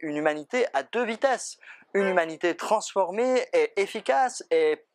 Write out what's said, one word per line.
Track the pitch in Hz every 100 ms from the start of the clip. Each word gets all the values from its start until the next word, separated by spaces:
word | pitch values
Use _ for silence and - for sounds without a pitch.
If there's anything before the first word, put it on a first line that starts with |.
| 156
une | 147
humanité | 156 151 147 254 233
à | 139
deux | 135 233 233
vitesses. | 226 269 233 - - - - _
Une | 202 196
humanité | 180 165 156 175 -
transformée | - 214 - 196 175 202 254 254 -
et | 170 - -
efficace | 196 220 - - 262 - -
et | 165 156 151 _